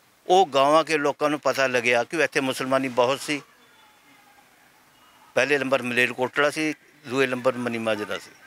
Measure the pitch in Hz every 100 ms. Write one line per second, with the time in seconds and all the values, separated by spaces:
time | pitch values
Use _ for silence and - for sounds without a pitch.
0 | _ _ - 180 180 135 139 156 151 160
1 | 147 135 147 147 139 127 135 127 117 120
2 | 120 165 139 151 135 127 131 135 131 123
3 | 123 135 - 147 - _ _ _ _ _
4 | _ _ _ _ _ _ _ _ _ _
5 | _ _ - - 127 143 131 131 123 120
6 | 123 120 123 - 147 156 156 151 _ _
7 | 143 131 131 127 123 123 120 117 113 107
8 | 98 92 - -